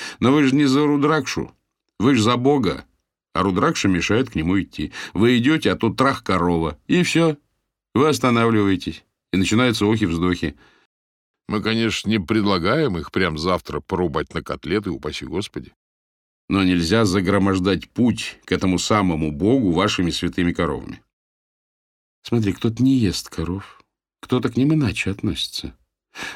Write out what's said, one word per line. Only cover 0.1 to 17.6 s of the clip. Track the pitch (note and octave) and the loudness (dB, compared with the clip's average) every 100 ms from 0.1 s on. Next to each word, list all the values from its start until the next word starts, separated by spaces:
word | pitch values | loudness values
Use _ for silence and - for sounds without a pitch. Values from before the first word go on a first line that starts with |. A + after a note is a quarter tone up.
| - | 0
Но | A#2 | 2
вы | D3 | 4
же | C3+ | 4
не | C3+ | 2
за | C#3 C3+ D3+ | 4 2 2
Рудракшу, | D3 C#3+ D#3 - - - - _ _ _ - | 2 2 0 -2 -6 -8 -14 _ _ _ -2
вы | A2 | 2
же | B2+ | 4
за | G#2+ B2 | 2 2
Бога. | B2+ C#3+ G2 C2+ - _ _ _ _ | 2 2 0 -4 -10 _ _ _ _
А | - | -2
Рудракша | F#2+ F2+ D3+ E3 G2+ | 0 2 0 2 0
мешает | F2 - G#2+ C3+ | 0 2 0 0
к | |
нему | - D#2+ G2 | -2 0 0
идти. | F2 - D2 - - | -2 -8 -10 -10 -8
Вы | - A#2 B2 | 2 4 4
идете, | B2 D#3 - | 2 2 0
а | F#2 | 0
тут | A#2 - | 0 2
трах | C3+ - | 0 0
корова. | - F#2 F2 E2+ D#2+ D2 - | -2 0 2 0 -2 -6 0
И | E3+ | 2
все. | F3 D#3+ E3 D3 _ _ _ _ _ | 2 2 2 0 _ _ _ _ _
Вы | A2+ D#3 | 0 2
останавливаетесь. | B2+ C3 A#2 A#2 A2 G2+ F#2 - - _ _ _ | 2 2 2 2 2 2 0 -4 -12 _ _ _
И | F#2 | -2
начинаются | F2+ G#2+ B2+ A2 G#2 | 2 2 2 2 0
охи-вздохи». | A2 G2+ E2 F2+ F2+ D#2 - _ _ _ _ _ _ _ _ - | 2 0 0 0 -2 -4 -8 _ _ _ _ _ _ _ _ -8
«Мы, | G#2+ | -4
конечно, | G#2+ A2+ A2+ - F#2+ | -2 -2 -2 -2 -2
не | A2 | -2
предлагаем | F2+ G#2+ G#2 F#2+ F2 C#3+ D3 F2 | 0 0 2 0 0 0 0 -4
их | D2+ | -4
прям | - F2+ D#2 | -2 -2 -2
завтра | E2+ F2+ - D2 | -2 -2 -4 -10
порубать | - F2+ F2 D2+ - | -6 -2 -2 -2 -6
на | E2+ | -8
котлеты, | - C#2+ D#2 G2+ G2+ | -8 -10 -4 -4 -4
упаси | D#2+ D#2 - | -8 -8 -10
Господи. | C#2 E2 G#2+ - - _ _ _ _ _ _ _ - | -8 -6 -6 -10 -14 _ _ _ _ _ _ _ -2
Но | F#2+ | 2
нельзя | F#2 F2+ D#2+ A2 | 4 2 2 2
загромождать | G#2+ F#2+ F2+ G2+ G2 F#2+ | 2 2 2 2 2 2